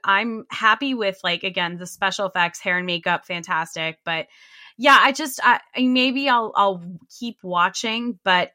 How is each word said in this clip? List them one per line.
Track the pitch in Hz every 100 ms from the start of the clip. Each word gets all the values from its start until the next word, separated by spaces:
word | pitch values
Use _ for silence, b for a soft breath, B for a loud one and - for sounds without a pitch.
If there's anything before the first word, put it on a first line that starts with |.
I'm | - 196 226 220 -
happy | - 220 220 277
with, | 247 202 185
like, | 180 175
again, | 190 180 175 175
the | 180
special | - 196 - 190
effects, | 185 175 -
hair | 196 180
and | 180
makeup, | 175 180 170
fantastic. | - 175 170 160 165 165 160 160
But | - 160 - B B B B B
yeah, | 277 254
I | 247
just, | 262 302 -
I, | 226 240 - 247
I, | 254
maybe | 254 254 262 277
I'll, | 240 220 -
I'll | 202 180 175 175 _ -
keep | 240 -
watching, | 185 175 180 - 226 226 240 185
but | 196 185 -